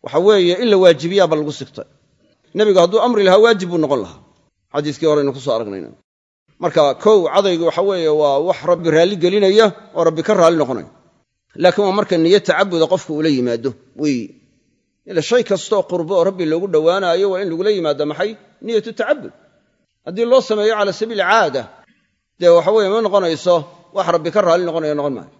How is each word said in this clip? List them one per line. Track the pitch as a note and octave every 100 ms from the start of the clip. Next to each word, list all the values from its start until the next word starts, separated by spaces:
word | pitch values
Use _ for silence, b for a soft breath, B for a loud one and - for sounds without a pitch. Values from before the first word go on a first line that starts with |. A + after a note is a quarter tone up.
Waxa | - E3
weeye | F#3+ G#3 F3 F3+
in | A#3+
la | G3
waajibiyaa | F#3 D#3+ E3 G3 F3+
baa | D#3
lagu | D3+
sigtay. | - C3 - - _ _ _ _ _ _
Nebigu | - G#3+ F#3
hadduu | F3 G#3+
amri | A#3+ A3
lahaa, | F#3+ F#3+
waajib | A3+ G#3+ F3+
buu | E3+
noqon | D3+ C3+
lahaa. | F#2 - _ _ _ _ _
Xadiiskii | C#3+ D3 C#3+ D#3+
hore | D3+
aynu | C#3
ku | C3+
soo | B2+
aragnayna. | A2+ G#2+ G2 B1+ - _ _ _ _ _ _
Marka | F3 E3 C#3+
kow, | C3 G#3 G#3+ D#3+
cadaygu | E3 G3 E3+ E3
waxa | E3+
weeye | G3 F#3+ D#3+
waa | D3+ D3 C#3
wax | E3+ -
Rabbi | - E3+ E3
raalli | D#3 F3 G3+
gelinaya | F3 G3+ G3 G#3 G#3+ E3 -
oo | -
Rabbi | E3 D#3
ka | D#3+
raalli | G#3 E3 E3
noqonaya. | C3 A#2 - _ _ _ _ _ _ -
Laakiin | F3+ F3 G3+
waa |
marka | G3 G3+ F3
niyad | E3 G3
tacabuda | - E3 G3+ E3+ D#3+
qofku | F3 -
uu | D3+
la | D#3+
yimaado, | C3+ B2 A#2 B2+ A2+ _ -
wey. | D3+ B2+ G#2 - _ _ _ _ _ _ -
Ila | F3+
shay | D3 B3
kastoo | A#3 G3 - G#3
qurbo | F3+ F3+ D#3+
oo | F#3+
Rabbi | F3 F#3+ D#3+
loogu | E3 G3
dhowaanayo | D#3 D#3+ F#3+ F#3 E3+ G3
waa | F#3
in | G3
lagula | E3 G3
yimaado | G#3 D#3+ C#3+ D3
maxay? | D3+ G#3 A3 _ _
Niyatu | G#3 A3+ A3
tacabud. | A3 G#3+ D4 C#3 _ _ _ _ _ _ _ -
Haddii | F3+
loo | A#3 B3+
sameeyo | B3+ G#3+ G#3+ G#3+
cala | G3+
sabiil | - A3+ G#3+
caada, | F3+ A3 E3+ C3 A2+ _ _ _ _ _ _ _
dee | E3+
waxa | E3+ E3
weeye | A3 G3
ma | A3
noqonayso | A3 G3+ F3 D#3 F3+ F3 D3 - _
wax | G3 F3
Rabbi | F3 D#3+
ka | G#3
raalli | F#3 F3
noqonaya | F3 D#3+ D#3
noqon | D3 C#3+
maayo. | B2 D2+ _